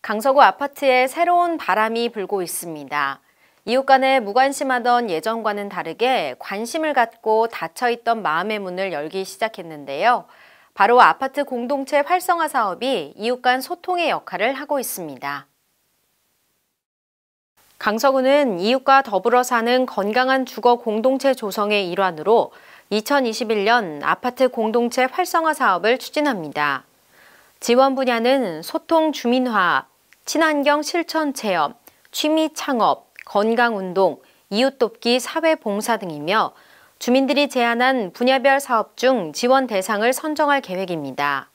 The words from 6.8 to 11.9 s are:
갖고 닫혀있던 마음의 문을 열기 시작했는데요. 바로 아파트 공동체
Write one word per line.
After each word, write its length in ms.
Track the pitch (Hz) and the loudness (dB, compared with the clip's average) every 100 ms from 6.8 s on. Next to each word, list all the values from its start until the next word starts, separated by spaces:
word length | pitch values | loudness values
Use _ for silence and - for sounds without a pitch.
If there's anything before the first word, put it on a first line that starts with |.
| 311 | -2
갖고 560 | 262 226 _ 220 220 226 | 0 -2 _ -2 0 0
닫혀있던 720 | - 165 - 247 233 233 226 | -4 -12 -4 -4 -2 -2 -2
마음의 380 | 175 156 202 214 | -2 -2 -2 -6
문을 340 | 190 180 196 | -6 -6 -6
열기 320 | 156 156 190 190 | -6 -8 -8 -10
시작했는데요. 960 | - 220 220 165 151 139 139 214 233 - - - _ _ | -6 -6 -6 -14 -14 -10 0 2 0 -4 -20 -20 _ _
바로 280 | - 196 247 | 0 4 8
아파트 420 | 180 - 269 285 | 8 6 -4 -4
공동체 560 | 277 247 240 277 269 | -4 -6 -4 -4 0